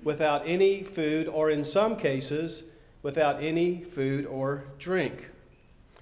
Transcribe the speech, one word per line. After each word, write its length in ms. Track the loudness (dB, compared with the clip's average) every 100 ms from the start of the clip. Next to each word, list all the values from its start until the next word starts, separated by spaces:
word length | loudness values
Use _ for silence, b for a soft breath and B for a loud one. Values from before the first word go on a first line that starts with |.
without 440 | -2 0 2 2 0
any 340 | 4 4 4
food, 460 | -4 -2 0 0 0
or 240 | 2 2
in 120 | 2
some 320 | 2 2 2 2
cases, 680 | 0 0 -2 -4 -4 -8 -16 B B B
without 380 | -4 2 2 2
any 420 | 0 0 0 0
food 420 | -8 -2 0 0 -4
or 380 | -4 -2 -4 -8 -14
drink. 500 | -2 0 0 -4 -16 -20 -20 -20 -20 -20 -20 b